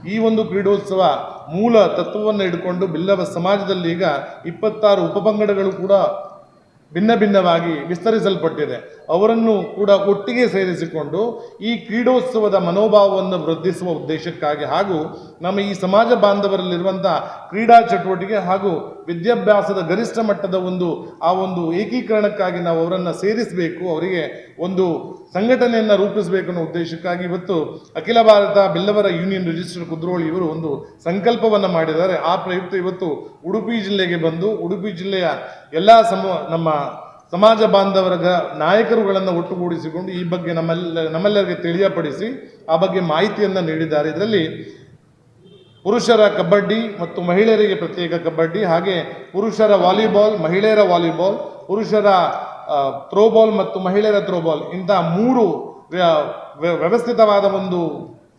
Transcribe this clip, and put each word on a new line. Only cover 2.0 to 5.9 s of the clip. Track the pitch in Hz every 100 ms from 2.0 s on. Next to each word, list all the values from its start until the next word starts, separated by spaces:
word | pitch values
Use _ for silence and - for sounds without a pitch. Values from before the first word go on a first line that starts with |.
| 170 208 214 208
ಇಟ್ಕೊಂಡು | 185 170 180 180 190
ಬಿಲ್ಲವ | 156 185 196
ಸಮಾಜದಲ್ಲಿ | 165 170 175 202 190 185 170
ಈಗ | 175 180 139 - - 165
ಇಪ್ಪತ್ತಾರು | 170 220 214 214 196 165
ಉಪಪಂಗಡಗಳು | 202 196 208 208 196 196
ಕೂಡ | 165 190